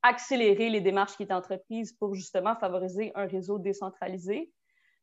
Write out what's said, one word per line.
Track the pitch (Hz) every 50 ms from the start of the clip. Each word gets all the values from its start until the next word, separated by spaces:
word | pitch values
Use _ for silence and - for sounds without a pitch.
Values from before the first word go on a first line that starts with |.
| -
accéléré | 247 - 247 - - 269 240 226 208 196 202 226 233
les | 220 208
démarches | 175 190 190 196 202 196 -
qui | - 202
étaient | 196 190
entreprises | 180 180 - 190 - - - 220 226 220 202 -
pour | - 214 202 196
justement | 190 175 - - 185 - 220 233
favoriser | 233 208 185 180 185 185 185 180 202 220 208 -
un | 202 202
réseau | 175 190 185 175 190 202
décentralisé. | 202 175 196 196 196 196 190 190 - 185 185 185 185 170 190 208 294 339 - _ _ _ _ _ _ _ _ _ _